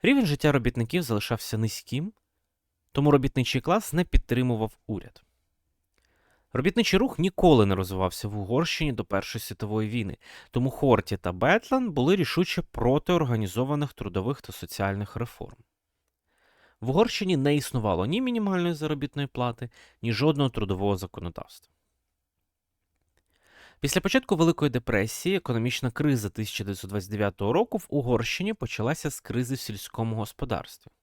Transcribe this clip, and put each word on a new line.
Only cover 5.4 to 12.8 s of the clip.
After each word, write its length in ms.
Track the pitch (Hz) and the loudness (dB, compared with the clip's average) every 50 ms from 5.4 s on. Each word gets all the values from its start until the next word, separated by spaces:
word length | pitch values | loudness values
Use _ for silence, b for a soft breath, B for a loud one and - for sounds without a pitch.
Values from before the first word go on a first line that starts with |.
| _ _ _ _ _ _ _ _ _ _ _ _ _ _ _ _ _ _ _ _ _ _ _ | _ _ _ _ _ _ _ _ _ _ _ _ _ _ _ _ _ _ _ _ _ _ _
Робітничий 460 | 110 131 180 196 - 226 - - 190 | 0 0 0 2 2 0 4 4 2
рух 200 | 240 269 - - | 2 2 0 0
ніколи 460 | 160 190 - - - 175 156 123 107 | -2 -2 0 4 6 8 8 8 8
не 100 | 98 98 | 6 4
розвивався 520 | 92 95 90 98 92 95 92 - - - 107 | 0 -2 -4 -2 -2 -2 -2 -2 -4 -8 -8
в 100 | 101 104 | -6 -6
Угорщині 560 | 101 92 117 131 170 165 - - 160 151 123 | -6 -2 0 0 0 -2 -2 -2 -2 -4 -2
до 120 | 110 104 | -4 -6
Першої 360 | _ - 95 - - - 113 | _ -4 -4 -4 -4 -8 -10
світової 480 | - - 110 _ - 104 107 110 107 107 | -10 -10 -10 _ -8 -4 -2 -2 -4 -2
війни, 280 | 110 120 110 98 - - B B B B B B | -4 -4 -6 -6 -8 -12 B B B B B B
тому 180 | _ 123 123 131 | _ -2 -2 -2
Хорті 480 | 127 - - 139 120 101 - - - 95 | -2 0 4 6 6 6 4 0 -6 -4
та 140 | - 104 | -4 -4
Бетлен 600 | 90 90 98 131 175 226 - - 262 269 254 233 | -2 0 4 4 4 4 2 0 0 0 0 0
були 240 | 160 131 123 143 185 | 0 0 2 4 4
рішуче 460 | 202 170 - - - 185 - - - | 2 2 0 0 0 0 0 -2 -6
проти 520 | - - _ - | -6 -8 _ 0